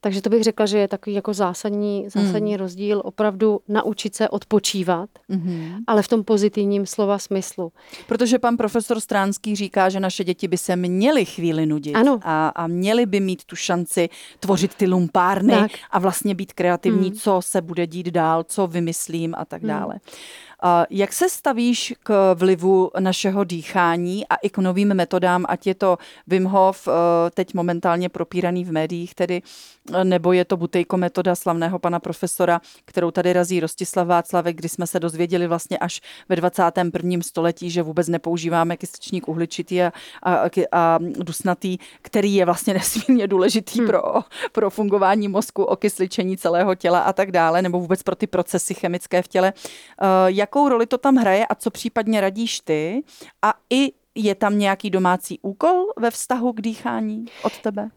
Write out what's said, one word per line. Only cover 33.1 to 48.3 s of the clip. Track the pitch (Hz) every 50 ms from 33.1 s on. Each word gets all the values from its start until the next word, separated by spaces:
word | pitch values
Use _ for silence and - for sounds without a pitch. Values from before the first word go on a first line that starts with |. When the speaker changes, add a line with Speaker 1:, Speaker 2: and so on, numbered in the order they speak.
Speaker 2:
tady | 165 180 175 180 180
razí | 180 175 170 185 175
Rostislav | 160 160 - - 185 - - 196 175
Václavek, | 170 180 170 165 - - 180 160 175 170
kdy | 160 180 165
jsme | - - 180
se | 170 - 185
dozvěděli | 160 170 156 160 175 170 185 175 175
vlastně | 170 170 170 - - 185
až | - - 170 - - _ - - - - _
ve | 190
dvacátém | 170 170 180 - - 185 170 - 190 180 170
prvním | - 180 165 180 180 175 170
století, | - - 175 160 170 170 - 175 175
že | 165 175
vůbec | 165 156 156 170 170
nepoužíváme | 165 170 170 - 170 170 170 160 170 165 170 165 165 170
kysličník | - - - - - - - - 180 -
uhličitý | - 160 165 170 165 - - 175 - 185 180
a, | 180 170 - - - - - - -
a, | 180 180 - - 175 - 196 175 -
a | - 175 170 165 165 165
dusnatý, | 165 175 - - 185 165 160 - - 190 175 - - 190 185 - - - - _
který | _ - - 214 202 208 196
je | 196 180
vlastně | 170 175 170 - - 196
<laughs> | 185 - - - 220 -
nesmírně | - 262 240 202
důležitý | 196 196 185 185 208 - 220 196 - - 226
Speaker 1:
Hmm. | 240
Speaker 2:
pro, | 214 208 - - - - - - _ - - - 453
pro | _ - 214 196
fungování | - - 214 202 196 208 190 185 202 220 208
mozku, | 202 190 196 214 - _ - 196
okysličení | - 190 - - 208 - - 185 190 - - 185 185 190
celého | 185 - 175 170 170 185 202 185
těla | 180 - 175 175 175
a | - - 190
tak | - 196 196
dále, | 180 175 165 160 165 175
nebo | 190 180 175 180
vůbec | 180 165 185 190 -
pro | 196 185
ty | _ 220
procesy | 202